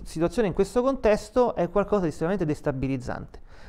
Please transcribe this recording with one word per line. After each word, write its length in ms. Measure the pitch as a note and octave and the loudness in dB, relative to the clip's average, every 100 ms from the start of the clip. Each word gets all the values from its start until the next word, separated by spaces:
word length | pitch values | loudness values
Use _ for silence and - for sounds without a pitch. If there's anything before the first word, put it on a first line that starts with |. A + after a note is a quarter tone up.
situazione, 460 | - D#3 E3+ A#3+ G3+ | -10 -2 0 2 0
in 40 | |
questo 280 | D#3 F#3+ B3 | 2 0 2
contesto, 760 | B3+ C4 G#3+ G#3+ - B3+ A#3+ - | 0 2 4 2 2 2 2 2
è 140 | E3+ | 0
qualcosa 320 | G3+ G3 G#3 | 0 2 2
di 80 | E3+ | 0
estremamente 360 | - D#3+ G3+ D#3 | 0 -2 0 0
destabilizzante. 920 | D3 D3+ C3+ C3+ C3 B2 - - - - - | 0 -2 -2 -2 -2 -4 -8 -10 -16 -18 -18